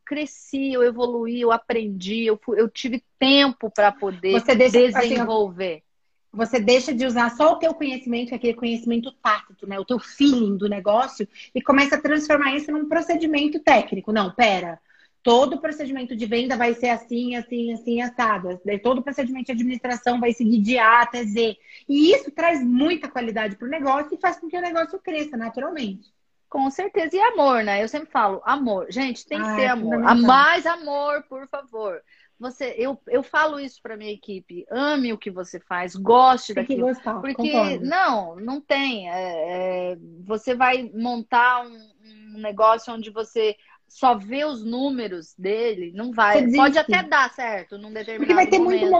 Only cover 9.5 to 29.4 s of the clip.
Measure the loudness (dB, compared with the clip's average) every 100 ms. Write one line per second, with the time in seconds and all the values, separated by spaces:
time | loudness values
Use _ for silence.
9.5 | _ -12 -8 -4 -4 -4 2 4 4 2
10.5 | 0 -2 -2 2 2 2 -4 -10 -10 -10
11.5 | -4 2 4 4 2 0 0 2 2 2
12.5 | -2 -4 -4 -2 -2 0 -2 0 0 0
13.5 | 0 4 4 2 -6 -4 -2 -2 2 2
14.5 | 2 -4 -12 _ _ _ _ 4 4 4
15.5 | 0 -6 -6 -8 -8 -8 -6 -4 -2 -2
16.5 | 0 0 0 -2 -2 -4 -6 -4 -6 -8
17.5 | -6 -6 -6 -4 -4 -4 -2 -2 -2 -4
18.5 | -8 -6 -2 0 -2 -2 -6 -6 -6 -6
19.5 | -4 -4 -4 -6 -4 -2 0 0 0 2
20.5 | 2 2 4 6 6 4 -2 -4 -2 -2
21.5 | -4 _ -14 -2 4 6 6 2 -2 0
22.5 | 2 2 2 2 0 -4 -8 -6 -4 -6
23.5 | -6 -8 -4 0 0 -2 -2 -2 -2 -6
24.5 | -6 -4 -2 -4 -6 -8 -6 -6 -8 -10
25.5 | -8 -8 -6 -8 -10 _ _ _ _ _
26.5 | -4 -2 -2 -4 -2 -2 2 2 4 4
27.5 | 4 2 0 -2 -6 -4 0 0 0 -2
28.5 | -2 0 -2 -4 -6 -6 -6 -8 -6